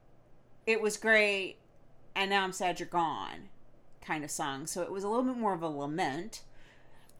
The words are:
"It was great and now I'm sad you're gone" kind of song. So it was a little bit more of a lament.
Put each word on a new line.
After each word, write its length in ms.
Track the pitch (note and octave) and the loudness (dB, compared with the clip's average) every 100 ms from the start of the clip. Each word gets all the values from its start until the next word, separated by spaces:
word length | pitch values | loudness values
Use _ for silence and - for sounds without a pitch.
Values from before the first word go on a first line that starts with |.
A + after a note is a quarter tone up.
| - - - - - - - | -20 -20 -20 -20 -20 -4 0
"It 140 | A3 | 2
was 160 | G#3+ - | 2 2
great 600 | A3 G#3+ G#3 G3 F#3 - - - - - - - | 6 8 6 2 -2 -8 -20 -20 -20 -20 -6 -2
and 140 | G3 | 2
now 120 | G3 | 4
I'm 80 | F#3+ | 2
sad 280 | F3+ F#3 F3 | 0 0 0
you're 80 | F3 | -2
gone" 600 | F3 D#3+ A2+ F#2+ D#2 G3+ - - - - - | 2 2 0 -6 -10 -14 -16 -18 -20 -20 -12
kind 200 | - D#3+ | -6 -4
of 60 | D3 | -4
song. 360 | - D3+ C3+ D#3 | -2 -2 -4 -4
So 160 | F#3+ | -4
it 80 | F3 | -2
was 140 | G3 | -2
a 40 | G3+ | 0
little 160 | A#3 | 2
bit 120 | B3+ A#3+ | 2 2
more 180 | G#3+ | 0
of 80 | F3 | 2
a 60 | E3 | -2
lament. 720 | C#3+ C#3+ D#3+ D#3+ C#3 G3+ - - - - - - - - | -2 -2 0 0 -2 -6 -12 -16 -18 -20 -20 -20 -20 -20